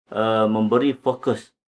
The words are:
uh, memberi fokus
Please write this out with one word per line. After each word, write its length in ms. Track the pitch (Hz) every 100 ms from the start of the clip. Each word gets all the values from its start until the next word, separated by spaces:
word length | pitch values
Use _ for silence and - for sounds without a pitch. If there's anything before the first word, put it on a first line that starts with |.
| _
uh, 400 | 107 110 110 107
memberi 480 | 110 107 120 143 127
fokus 560 | 135 127 135 110 - _ _